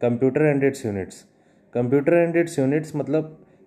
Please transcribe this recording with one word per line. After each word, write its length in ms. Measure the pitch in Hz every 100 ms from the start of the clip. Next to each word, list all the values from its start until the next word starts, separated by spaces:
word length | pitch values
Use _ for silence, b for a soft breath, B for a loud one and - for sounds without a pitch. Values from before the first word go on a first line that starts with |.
computer 420 | 120 120 131 135 151
and 180 | 139
its 220 | 139 135 113
units। 380 | 101 90 - - b b b b
Computer 440 | 117 123 143 143 170
and 200 | 170 170
its 220 | 165 -
units 360 | 135 151 156 147
मतलब 420 | 135 156 156 - - b